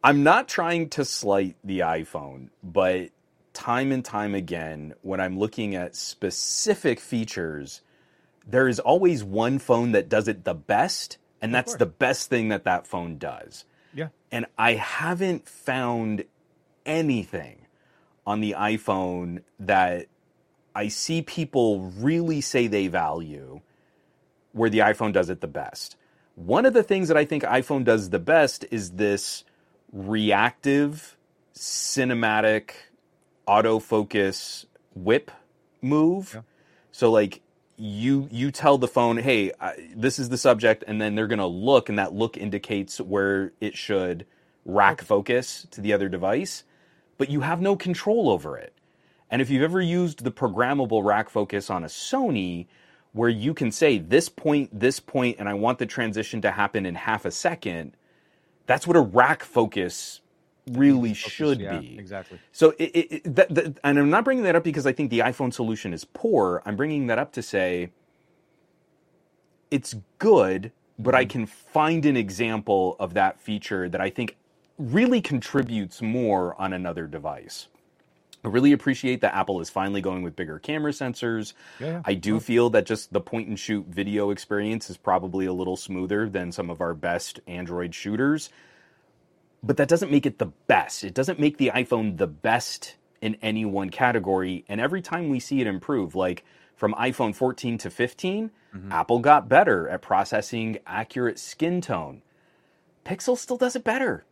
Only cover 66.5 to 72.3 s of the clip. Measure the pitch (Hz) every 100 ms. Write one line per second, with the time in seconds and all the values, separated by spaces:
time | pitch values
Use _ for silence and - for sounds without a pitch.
66.5 | 87 104 104 147 151 127 113 147 - -
67.5 | 101 92 90 85 _ _ _ _ _ _
68.5 | _ _ _ _ _ _ _ _ _ _
69.5 | _ _ 143 - 110 - _ 214 190 95
70.5 | 92 107 _ _ - 113 127 123 127 110
71.5 | - - 156 151 165 147 131 104